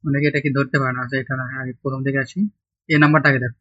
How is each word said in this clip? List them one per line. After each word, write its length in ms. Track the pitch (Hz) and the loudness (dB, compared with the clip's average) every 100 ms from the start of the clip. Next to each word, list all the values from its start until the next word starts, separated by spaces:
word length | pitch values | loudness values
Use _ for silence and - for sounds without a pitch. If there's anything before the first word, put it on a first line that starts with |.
অনেকে 220 | 156 139 147 | 0 0 2
এটা 120 | 143 | 0
কি 100 | 143 | 0
ধরতে 220 | 131 135 143 | 0 0 0
পারে 140 | 131 | -2
না। 60 | 127 | -4
আচ্ছা, 140 | 123 131 | -4 -6
এটা 140 | 131 131 | -4 -8
না, 80 | 127 131 | -8 -8
আগে 140 | 127 127 | -10 -8
প্রথম 200 | 139 135 | -8 -4
দিকে 160 | 135 135 | -2 -2
আসি, 200 | 127 180 208 _ _ _ - | -4 -2 -4 _ _ _ 0
এই 100 | 151 | 4
নাম্বারটাকে 380 | 151 151 147 135 | 6 6 4 2
দেখো। 200 | 120 - | -2 -6